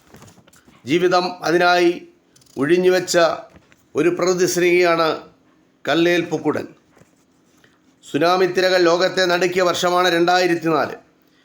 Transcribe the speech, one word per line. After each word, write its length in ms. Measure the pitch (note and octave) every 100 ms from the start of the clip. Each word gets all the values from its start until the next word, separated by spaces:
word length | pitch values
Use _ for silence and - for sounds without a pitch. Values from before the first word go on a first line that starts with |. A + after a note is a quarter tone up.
| _ - - - _ _ _ _ A#2
ജീവിതം 600 | E3+ F3+ F3+ F3+ - D#3
അതിനായി 640 | F3 F3 F3+ F3 F3 - _ _ _ _ -
ഉഴിഞ്ഞുവെച്ച 600 | C#3+ F3+ F#3 F3+ F3+ F3 D#3+ - - - _ _ _ C3+
ഒരു 140 | E3+
പ്രകൃതി 360 | F3+ F3 F3+ F3+
സ്നേഹിയാണ് 760 | F3 F3 F3 F3 E3 D#3+ - - _ _ _ _ _ -
കല്ലേൽ 340 | D#3 F3 F3
പൊക്കുടൻ. 460 | E3 D3+ D3 A2+ - - _ _ _ _ _ _ _ _ _ _ _ _ -
സുനാമി 340 | D3 E3+ F#3 F#3
തിരകൾ 320 | F#3 F#3 F#3
ലോകത്തെ 480 | E3+ F3 F3+ F3+ F#3
നടുക്കിയ 360 | F3 F3+ F#3
വർഷമാണ് 480 | F3 E3+ F3+ F3+ F3+
രണ്ടായിരത്തി 580 | E3+ F3 F3+ F3+ E3+ D#3+
നാല്. 280 | D3+ A2 - _ _ _ _